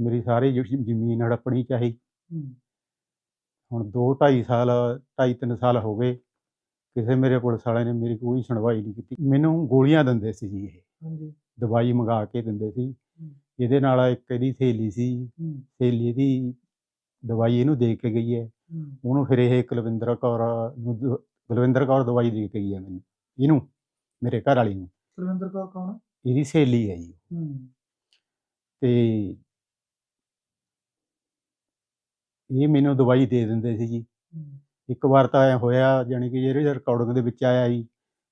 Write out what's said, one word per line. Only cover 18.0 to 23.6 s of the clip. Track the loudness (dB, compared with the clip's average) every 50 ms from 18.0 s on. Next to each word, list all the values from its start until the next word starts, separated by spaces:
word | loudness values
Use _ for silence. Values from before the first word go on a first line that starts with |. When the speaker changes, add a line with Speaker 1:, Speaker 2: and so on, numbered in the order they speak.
| -2 -2
Speaker 1:
ਗਈ | -2 -2 -2 -2 -2
ਹੈ। | -4 -6
Speaker 2:
ਹੂੰ। | -10 _ _ _ -16 -14 -14 -12 -14 -14 -8 -4
Speaker 1:
ਉਹਨੂੰ | -2 0 0 2
ਫਿਰ | 2 2 4
ਇਹ | 4 4 4 2 0
ਕੁਲਵਿੰਦਰ | 0 -4 -4 -4 -4 -4 -2 -2 -2 -2
ਕੌਰ | 0 0 -2 0 0 0 -2 -2 -4 -4 -6 -8
ਨੂੰ | -8 -6 -6 -6
ਦ-, | -4 -4 -4 -4 -4
ਕੁਲਵਿੰਦਰ | _ _ _ _ _ -4 -2 0 2 2 4 2 2
ਕੌਰ | 2 2 2 2
ਦਵਾਈ | 2 2 2 2 0
ਦੇ | 0 -2 -6
ਕੇ | -6 -6 -6
ਗਈ | -6 -6 -6
ਹੈ | -8
ਮੈਨੂੰ, | -10 -12 -14 -16 -16 _ _ _ _ _ _ 0
ਇਹਨੂੰ, | 2 4 4 2